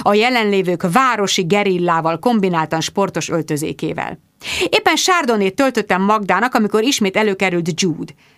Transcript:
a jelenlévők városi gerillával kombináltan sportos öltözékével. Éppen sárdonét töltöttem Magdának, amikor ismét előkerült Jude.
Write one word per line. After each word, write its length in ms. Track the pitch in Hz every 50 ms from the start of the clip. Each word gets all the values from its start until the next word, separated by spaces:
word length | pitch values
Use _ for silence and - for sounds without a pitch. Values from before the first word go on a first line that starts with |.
a 120 | - 196 208
jelenlévők 800 | 208 220 254 262 233 214 208 202 196 185 175 180 170 - 180
városi 500 | 165 247 262 254 233 214 202 180 - -
gerillával 800 | 190 160 202 208 202 202 185 175 175 175 165 165 160 160 165 165
kombináltan 600 | - 247 233 220 196 190 170 160 160 156 160 160
sportos 480 | 156 - - 202 196 185 - 170 147 -
öltözékével. 920 | 170 165 151 165 156 143 156 170 165 - - 156 160 - - - - - _ _ _ _ - - - - 370 -
Éppen 260 | - 427 427 370 320
sárdonét 600 | - - 381 370 349 311 240 226 208 196 190 190
töltöttem 460 | - 277 262 254 226 208 - 185 185
Magdának, 540 | 190 202 214 214 202 175 180 185 226 254 -
amikor 280 | 247 214 202 - 214 220
ismét 340 | 277 269 - 214 190 - 214
előkerült 640 | 214 208 190 196 202 185 175 175 165 175 165 -
Jude. 320 | 202 180 151 160 - - - _ _ _ _